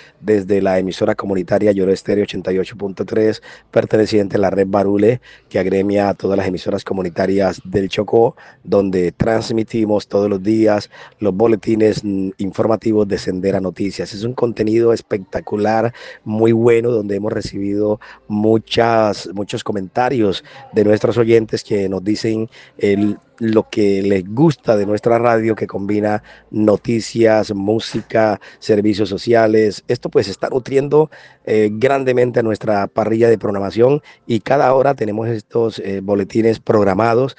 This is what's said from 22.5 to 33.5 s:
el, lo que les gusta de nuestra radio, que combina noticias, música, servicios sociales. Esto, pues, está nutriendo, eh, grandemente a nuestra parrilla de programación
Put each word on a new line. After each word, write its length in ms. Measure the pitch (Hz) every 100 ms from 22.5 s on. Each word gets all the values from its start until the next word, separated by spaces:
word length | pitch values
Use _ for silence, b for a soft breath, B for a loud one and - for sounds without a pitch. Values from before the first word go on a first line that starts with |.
| B B -
el, 400 | 104 101 104 101 _ -
lo 300 | 113 110 101
que 320 | - 101 98
les 240 | 98 98
gusta 520 | 90 110 165 - - 107
de 100 | 101
nuestra 320 | 104 117 117
radio, 380 | 120 113 113 107
que 100 | 101
combina 560 | 95 98 104 104 104 B B B
noticias, 1000 | 107 107 101 - 117 - 117 110 110 101
música, 880 | 101 98 110 - 117 - 113 110 98 B B
servicios 480 | - 104 107 98 98
sociales. 720 | 95 117 117 110 110 107 - -
Esto, 200 | 120 170
pues, 200 | 143 101
está 200 | - -
nutriendo, 600 | 131 120 135 143 147 156 B B B
eh, 240 | - 107 107
grandemente 640 | 107 127 139 127 123 123 123
a 60 |
nuestra 420 | 113 107 110 101 101
parrilla 420 | - 107 113 117
de 80 | 110
programación 680 | 107